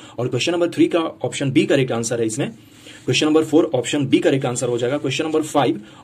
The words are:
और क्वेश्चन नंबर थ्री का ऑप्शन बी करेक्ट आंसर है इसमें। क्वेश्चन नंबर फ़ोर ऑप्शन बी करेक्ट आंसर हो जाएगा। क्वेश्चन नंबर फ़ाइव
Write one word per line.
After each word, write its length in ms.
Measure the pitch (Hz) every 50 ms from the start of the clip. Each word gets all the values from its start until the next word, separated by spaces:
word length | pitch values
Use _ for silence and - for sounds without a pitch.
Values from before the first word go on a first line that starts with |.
| - - - -
और 80 | 123
क्वेश्चन 240 | 127 - 120 - 165
नंबर 180 | 175 170 175 170
थ्री 180 | - 147 165
का 120 | - 180 170
ऑप्शन 520 | 165 156 - - - 160 - - 143 135
बी 140 | 139 156 196
करेक्ट 260 | - 160 135 131 131
आंसर 280 | 120 117 117 - 123 117
है 60 | 113
इसमें। 260 | 110 - 135 170 233 - - - - - - - - - - -
क्वेश्चन 200 | - 135 143 156
नंबर 180 | 151 156 160 151
फ़ोर 280 | 151 147 165 160 - -
ऑप्शन 300 | 127 117 - - 151 135
बी 140 | 135 151 175
करेक्ट 260 | 175 170 139 135 139
आंसर 220 | 127 123 120 131
हो 100 | 120 123
जाएगा। 200 | 117 120 120 139
क्वेश्चन 260 | 147 151 135 131 - 156
नंबर 180 | 160 156 -
फ़ाइव 400 | - - - 147 135 - 170 - - - - -